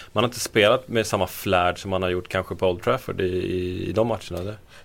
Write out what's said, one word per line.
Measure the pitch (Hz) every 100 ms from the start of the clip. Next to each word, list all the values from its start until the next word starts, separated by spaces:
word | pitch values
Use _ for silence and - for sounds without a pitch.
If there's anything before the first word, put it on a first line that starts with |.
| -
man | -
har | 120
inte | -
spelat | - - 104 127 -
med | 117 107
samma | 107 92
flärd | - - 92 87 87
som | 101
man | 92
har | 92
gjort | 90 90
kanske | 95 92 92
på | 95
Old | 90
Trafford | - 127 - 90
i, | 92
i, | 92 95 92 90 92 95
i |
de | 92 117
matcherna, | 104 - 87
eller? | 92 107 - -